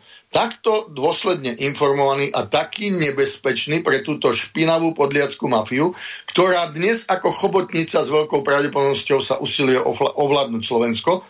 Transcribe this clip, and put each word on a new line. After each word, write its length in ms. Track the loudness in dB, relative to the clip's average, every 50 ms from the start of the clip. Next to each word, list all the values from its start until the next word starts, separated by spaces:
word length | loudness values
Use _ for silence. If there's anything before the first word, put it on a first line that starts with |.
| -16 -20 -20 -20 _ _
takto 580 | -2 0 0 0 -4 -2 0 0 0 0 -2 -6 -6
dôsledne 640 | -2 0 0 0 0 0 0 -2 0 -2 -6 -4 -2 -4
informovaný 640 | -4 0 0 2 2 4 2 2 2 2 0 -2 -2
a 160 | -2 -4 -2
taký 480 | 0 0 -2 0 -2 -6 -6 -4 -2 0
nebezpečný 880 | 0 0 0 0 0 0 0 -2 -2 -2 -2 -2 0 -2 -2 -2 -2
pre 240 | 0 0 0 0 0
túto 240 | -4 -4 0 0 0
špinavú 640 | 0 0 -4 -4 -2 0 2 2 2 2 2 0 2
podliadsku 500 | 0 0 0 2 0 -2 -2 -4 -6 -2 0
mafiu, 420 | 0 0 0 0 0 0 0 0 -2 -6 -12 -12 -14 -14 -14 -2
ktorá 400 | 2 2 4 4 4 2 0 -2
dnes 340 | -4 -2 0 0 0 0 0 -2
ako 240 | -2 0 0 -2 0
chobotnica 680 | 0 -2 2 2 2 0 0 -2 -2 -2 0 0 0
s 80 | 0 2
veľkou 380 | 2 0 2 2 0 -2 2
pravdepodobnosťou 720 | 2 2 2 0 0 0 0 2 2 0 0 0 0 0 0
sa 240 | 2 0 -2 -2
usiluje 400 | -2 -4 -2 0 2 2 2 2
ovla-, 320 | 2 0 0 0 -2 -2 0
ovládnuť 480 | 0 0 2 2 0 0 0 -2 -4
Slovensko 580 | -4 0 0 2 2 2 0 0 0 0 0 0 -4